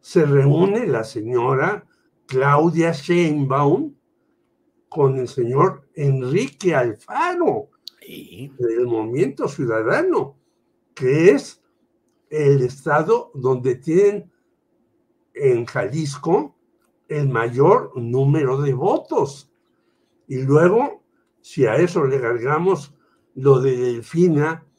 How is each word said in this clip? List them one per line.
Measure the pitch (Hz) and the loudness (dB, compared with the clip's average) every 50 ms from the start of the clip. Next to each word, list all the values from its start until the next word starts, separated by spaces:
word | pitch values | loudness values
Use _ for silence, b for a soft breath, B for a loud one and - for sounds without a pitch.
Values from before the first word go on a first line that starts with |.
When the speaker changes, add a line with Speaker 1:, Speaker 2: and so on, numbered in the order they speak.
Speaker 1:
Se | _ - - 190 160 | _ 0 0 2 2
reúne | 143 139 143 135 143 147 160 180 196 202 233 247 | 4 4 4 4 4 4 4 2 2 2 0 0
la | 190 135 113 110 | 0 -2 -2 -4
señora | - - 123 104 113 123 120 117 127 135 131 147 175 208 208 - _ _ _ _ _ _ _ _ | -6 -8 -10 -8 -2 -2 0 0 0 0 0 0 -2 -2 -6 -10 _ _ _ _ _ _ _ _
Claudia | _ 131 131 135 143 143 147 156 170 156 160 165 165 165 | _ -2 0 2 4 4 4 4 2 2 0 0 0 0
Sheinbaum | - - - 175 175 175 160 151 151 139 131 135 139 147 143 160 220 302 302 - _ _ _ _ _ _ _ _ _ _ _ _ _ _ _ _ _ _ _ | -4 -2 0 0 2 2 2 0 -2 -2 -2 0 2 2 2 2 0 -2 -6 -10 _ _ _ _ _ _ _ _ _ _ _ _ _ _ _ _ _ _ _
con | - 160 143 135 131 131 | -4 0 0 0 0 -2
el | 127 120 | -6 -6
señor | - - 120 117 127 139 170 190 180 - _ _ _ | -4 -6 -4 -2 0 0 0 0 0 -4 _ _ _
Enrique | - 147 139 135 131 127 123 139 185 247 277 - _ - 185 160 | -4 -2 -2 -2 -2 -2 -2 -2 -2 -2 -4 -8 _ -4 -2 0
Alfaro | 139 123 117 107 - _ - - 269 330 359 370 359 349 262 127 - - _ _ _ _ - _ _ | 0 -2 -2 -4 -8 _ -10 -6 -4 -4 -2 -2 -2 -2 -2 -2 -2 -8 _ _ _ _ -20 _ _
Speaker 2:
Sí. | - - - 78 - - - 95 123 143 - 131 | -20 -20 -20 -20 -20 -20 -18 -18 -18 -18 -10 -6
Speaker 1:
del | 123 117 113 117 123 | -4 -4 -2 -2 -2
Movimiento | 120 117 110 110 110 120 139 185 269 - - 285 226 | -2 -2 -4 -4 -4 -2 -2 -2 -2 -2 -6 -6 -8
Ciudadano, | - - 143 117 113 110 110 117 165 254 330 381 339 220 156 139 - _ _ _ _ _ _ _ _ _ _ _ _ | -4 -6 -4 -2 -2 -2 -2 0 0 0 0 0 -2 -2 -4 -6 -12 _ _ _ _ _ _ _ _ _ _ _ _
que | - 139 127 135 151 165 190 | -6 -2 0 0 4 6 6
es | 262 277 - - - _ _ _ _ _ _ _ _ _ _ _ _ _ _ _ | 4 4 0 -6 -20 _ _ _ _ _ _ _ _ _ _ _ _ _ _ _
el | 156 151 151 143 143 135 127 | -6 0 4 4 4 4 2
estado | 123 - - - 160 147 151 156 170 226 240 240 - _ | -2 -4 -6 -4 -2 0 0 0 0 0 -2 -2 -6 _
donde | 139 120 131 131 123 123 131 123 | -6 -2 -2 -2 0 -2 -4 -4
tienen | 131 - - 156 180 202 202 202 202 - - _ _ _ _ _ _ _ _ _ _ _ _ _ _ _ _ _ _ _ _ _ | -4 -4 -2 2 2 2 2 2 -2 -10 -14 _ _ _ _ _ _ _ _ _ _ _ _ _ _ _ _ _ _ _ _ _
en | 117 143 135 127 117 120 | 0 2 2 2 2 0
Jalisco | 120 - 135 110 - 127 160 160 139 139 - - 160 170 220 311 285 _ _ _ _ _ _ _ _ _ _ _ _ | -4 -4 -4 -4 -4 -4 -4 -6 -6 -8 -8 -2 0 0 0 0 -2 _ _ _ _ _ _ _ _ _ _ _ _
el | 156 147 147 139 | -6 -2 -2 0
mayor | 123 117 117 117 117 123 139 165 202 247 - - - | 0 0 -2 -2 0 2 4 4 4 4 2 -4 -10
número | 127 120 117 120 131 135 139 147 160 147 127 131 139 | -10 -8 -4 -2 0 2 2 2 2 0 -2 -2 -2
de | 147 143 131 | -2 -2 -2
votos. | 117 143 196 262 - - - 339 247 151 - - - - _ _ _ _ _ _ _ _ _ _ _ _ _ _ _ _ _ | -2 0 0 0 -2 -4 -4 -2 -2 -2 -2 -4 -14 -20 _ _ _ _ _ _ _ _ _ _ _ _ _ _ _ _ _
Y | 139 127 131 | -8 -6 -2
luego, | 135 139 151 165 175 190 233 262 285 415 - _ _ _ _ _ _ _ _ | 2 4 4 6 6 4 2 0 -2 -6 -12 _ _ _ _ _ _ _ _
si | _ - - - 131 | _ -16 -2 0 0
a | 110 107 | 2 2
eso | 135 170 175 - 180 151 | 2 0 0 0 0 -2
le | 135 135 | 0 0
agregamos | 139 123 117 120 120 113 131 147 156 170 190 190 - - - _ _ _ _ _ _ _ _ _ | 0 -2 -2 -2 -2 -2 -2 -2 0 0 0 0 -2 -4 -14 _ _ _ _ _ _ _ _ _
lo | - 131 143 139 131 | -2 4 4 4 4
de | 131 135 131 | 4 0 0
Delfina | 123 123 123 120 117 117 - - 165 180 180 160 143 147 156 160 165 - _ _ | 0 -2 -4 -4 -6 -8 -8 0 2 2 4 4 2 0 -2 -4 -8 -12 _ _